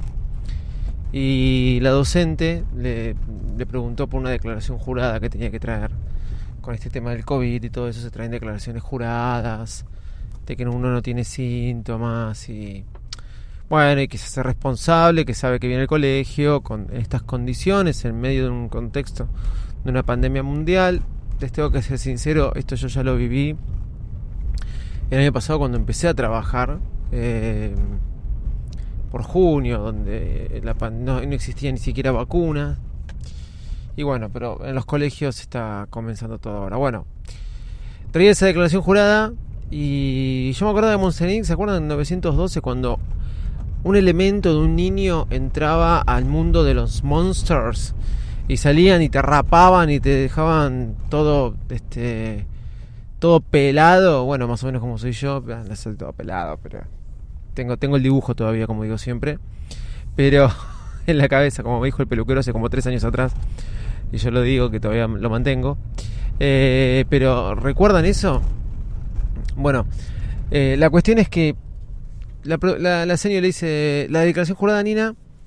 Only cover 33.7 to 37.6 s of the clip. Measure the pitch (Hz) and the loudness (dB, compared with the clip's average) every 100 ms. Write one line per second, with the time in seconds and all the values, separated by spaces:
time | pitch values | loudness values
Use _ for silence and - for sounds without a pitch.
33.7 | - - - 143 127 107 120 117 - - | -8 -8 -6 -4 -2 -4 -6 -8 -8 -6
34.7 | 131 - 147 147 - 143 123 - 123 110 | -6 -2 -2 -2 -2 -6 -6 -8 -8 -6
35.7 | 101 101 - 113 104 117 113 113 104 95 | -8 -8 -8 -8 -8 -8 -10 -8 -8 -6
36.7 | 107 139 110 - - - - - - | -2 -2 -2 -8 -12 -14 -12 -12 -12